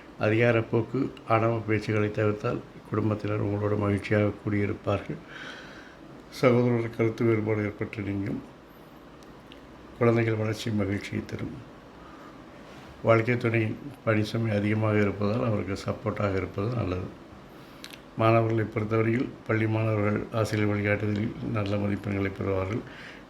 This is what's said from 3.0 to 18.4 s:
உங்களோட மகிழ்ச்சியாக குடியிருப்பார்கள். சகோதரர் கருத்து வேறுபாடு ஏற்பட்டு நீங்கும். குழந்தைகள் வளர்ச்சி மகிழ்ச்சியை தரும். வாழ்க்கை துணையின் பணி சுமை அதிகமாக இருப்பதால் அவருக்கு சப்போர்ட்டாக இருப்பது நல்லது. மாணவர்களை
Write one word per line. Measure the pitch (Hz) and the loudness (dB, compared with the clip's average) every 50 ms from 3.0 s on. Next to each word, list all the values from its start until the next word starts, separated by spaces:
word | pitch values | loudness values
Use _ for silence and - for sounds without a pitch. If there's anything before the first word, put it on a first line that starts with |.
| 107 107 107 104 - 104 104 110 107 | 2 2 0 0 -2 -2 -2 0 0
உங்களோட | 101 101 104 104 104 104 104 | 0 0 0 0 0 0 2
மகிழ்ச்சியாக | 101 101 101 98 - - 107 104 104 104 104 | 2 2 2 0 2 2 4 4 4 2 0
குடியிருப்பார்கள். | - - 110 104 101 101 101 101 - - 107 101 90 - - 76 - - - - - - - - - - - - - - - - - - - - - - - | -2 -4 -2 0 0 0 -2 -4 -4 -2 -2 -2 -2 -2 -6 -10 -10 -10 -16 -16 -14 -14 -14 -14 -16 -16 -18 -18 -18 -18 -20 -20 -20 -20 -20 -20 -20 -20 -16
சகோதரர் | - - - 127 120 123 123 123 120 117 113 113 - | -4 4 6 6 6 6 6 4 4 2 0 -2 0
கருத்து | - 117 110 110 - 120 | 0 0 0 2 2 2
வேறுபாடு | 117 113 107 107 110 110 107 104 | 4 4 2 2 0 0 0 0
ஏற்பட்டு | 101 - - 110 104 - 110 | -2 -4 -6 -8 -8 -6 -6
நீங்கும். | 98 101 98 98 98 113 - 135 - - - - - - - - - - - - - - - - - - - - - - - - - - - - - - - - | -6 -4 -4 -4 -4 -4 -6 -6 -8 -14 -18 -20 -20 -20 -20 -20 -20 -20 -20 -20 -20 -20 -20 -20 -20 -20 -20 -20 -20 -20 -20 -20 -20 -20 -20 -20 -20 -20 -2 2
குழந்தைகள் | 123 117 113 117 117 117 110 | 4 4 4 4 4 2 0
வளர்ச்சி | 107 107 110 107 - - 117 | 0 0 -2 -2 -4 -4 -2
மகிழ்ச்சியை | 107 104 98 95 101 98 - - 107 104 107 | 0 0 0 0 -2 -4 -4 -4 -6 -6 -6
தரும். | - 117 - - - - - - - - - - - - - - - - - - - - - - - - - - - - - - - - - | -6 -8 -8 -8 -10 -10 -12 -14 -16 -18 -20 -20 -20 -20 -20 -20 -18 -18 -18 -18 -18 -18 -20 -20 -20 -20 -20 -20 -20 -20 -18 -18 -18 -16 0
வாழ்க்கை | - 113 113 113 110 120 123 | 4 6 6 6 6 2 0
துணையின் | 117 - 117 110 117 110 110 - - - 143 - - - | 2 2 2 2 2 0 0 -2 -6 -10 -14 -16 -2 0
பணி | 117 107 107 | 2 2 2
சுமை | 107 107 - 117 117 113 104 | 2 0 -2 -2 0 0 2
அதிகமாக | 104 101 104 107 107 110 107 107 107 | 2 2 2 2 2 2 4 4 4
இருப்பதால் | 104 101 92 104 104 101 107 123 127 | 4 2 2 0 0 0 0 0 0
அவருக்கு | 117 104 101 - 95 98 95 | 0 0 0 -2 -2 -4 -4
சப்போர்ட்டாக | - 110 101 - - 107 101 - 107 98 95 | -4 -6 -6 -4 -4 -4 -2 0 0 0 0
இருப்பது | 95 92 92 - 104 101 117 123 | 0 -2 -2 -4 -2 -2 -2 -2
நல்லது. | 120 95 90 90 92 95 - - - - - - - - - - - - - - - - - - - - - - | -2 -2 -2 -2 -4 -4 -8 -12 -16 -18 -20 -20 -20 -20 -20 -20 -20 -20 -20 -18 -18 -16 -16 -18 -18 -20 -12 -2
மாணவர்களை | - 113 113 117 117 | 2 4 6 6 6